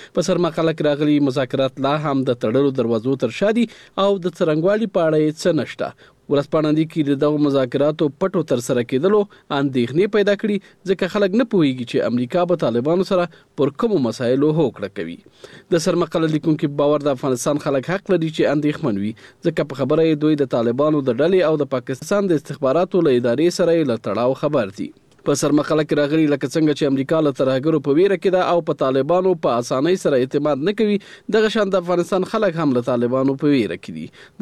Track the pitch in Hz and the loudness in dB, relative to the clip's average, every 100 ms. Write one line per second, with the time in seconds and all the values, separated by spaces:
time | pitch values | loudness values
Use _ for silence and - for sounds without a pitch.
0 | - 180 175 175 170 165 160 156 151 143 | -8 -4 -2 0 0 0 -2 0 0 0
1 | 151 147 143 135 131 135 135 135 131 151 | 2 2 2 0 -2 0 -2 -2 -2 0
2 | 151 135 127 120 113 127 143 131 117 113 | 0 -2 0 0 0 2 2 0 0 0
3 | 127 135 117 - 202 226 226 - - - | -2 -2 -2 0 0 0 -2 -6 -10 -2
4 | 196 196 175 - 165 156 180 214 220 185 | 0 0 -2 -2 0 2 2 0 0 0
5 | 160 156 156 156 185 156 110 - 69 - | 2 2 0 0 0 0 -2 -6 -8 -10
6 | - _ - 143 139 160 151 151 160 165 | -20 _ -2 -2 0 0 2 0 0 -2
7 | 143 139 147 151 147 139 127 139 147 156 | -2 0 0 2 2 2 0 0 0 0
8 | 151 - 190 185 156 127 - 123 120 131 | -2 -2 -2 -2 -2 -2 0 -2 0 0
9 | 180 208 202 - - 143 139 127 117 147 | 2 2 0 -6 -6 -2 0 0 0 0
10 | 208 208 202 202 214 202 - _ 180 196 | 0 2 0 0 -2 -4 -6 _ -4 -2
11 | 180 214 196 214 247 196 143 127 120 - | -2 0 0 0 0 2 2 0 -4 -2
12 | 117 120 123 180 175 165 143 117 139 180 | 0 -2 -2 -2 0 0 0 0 0 0
13 | 185 185 175 - _ - 139 - 233 185 | 0 0 -2 -8 _ -2 -2 0 0 0
14 | 120 117 120 131 151 156 131 - 98 - | 0 0 0 2 2 2 0 -2 -10 -8
15 | 85 - - _ - - - 170 175 170 | -10 -10 -18 _ -20 -14 -2 0 2 0
16 | 165 170 160 156 160 151 147 143 147 147 | 0 0 0 0 0 0 -2 0 2 2
17 | 143 127 139 123 156 147 156 135 143 196 | 0 -2 -2 -2 -2 -2 -2 -2 -2 -4
18 | - 180 160 160 - 147 147 147 139 98 | -2 -2 0 0 0 2 -2 -2 -4 -2
19 | 104 - - _ 175 160 147 135 131 156 | -4 -8 -18 _ -4 -2 -4 -2 0 2
20 | 160 151 151 147 131 131 117 123 151 147 | 2 2 0 0 0 0 0 0 0 0
21 | 131 117 160 190 160 156 139 127 123 127 | 0 0 2 2 2 0 -2 -4 -6 -8
22 | 156 202 196 151 - 135 131 151 190 185 | -2 -2 0 0 -2 -4 0 0 0 2
23 | 160 123 120 120 175 - 170 165 143 113 | 2 2 2 0 0 2 2 2 0 -2
24 | 113 101 123 131 147 147 98 101 85 - | -2 -2 0 0 -2 -2 -2 -6 -12 -12
25 | _ _ - 139 175 151 - 156 151 147 | _ _ -2 0 2 2 2 0 0 0
26 | 143 160 151 143 139 165 156 143 147 135 | 2 2 2 0 -2 0 0 0 0 0
27 | 135 160 151 131 131 131 151 160 139 147 | 0 0 0 0 0 0 0 0 2 2
28 | 196 185 196 180 151 175 160 147 135 135 | 2 2 0 0 2 0 0 -2 0 0
29 | 139 180 185 165 151 120 123 131 156 190 | 2 2 2 0 0 0 -2 0 0 0
30 | 175 135 135 147 151 135 170 208 214 202 | 2 2 0 0 0 0 -2 0 0 0
31 | - - - 220 214 220 196 190 175 175 | -4 -20 -2 0 2 0 0 0 0 -2
32 | 170 190 180 220 202 160 151 123 120 123 | 0 -2 -2 -2 -2 0 0 0 0 0
33 | 120 131 135 135 147 139 98 92 - 78 | 0 0 0 0 2 2 0 -4 -10 -12
34 | 82 - - - | -14 -16 -14 -4